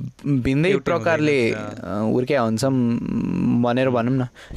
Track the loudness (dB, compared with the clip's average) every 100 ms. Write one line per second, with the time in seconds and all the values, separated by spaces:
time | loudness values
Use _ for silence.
0 | -12 -8 -2 0 2 2 2 0 0 -2
1 | 0 0 2 2 0 -2 -8 -10 -8 -2
2 | 0 0 0 0 0 0 0 2 2 0
3 | -2 -2 -2 0 2 2 2 2 2 2
4 | 0 0 -2 -8 -10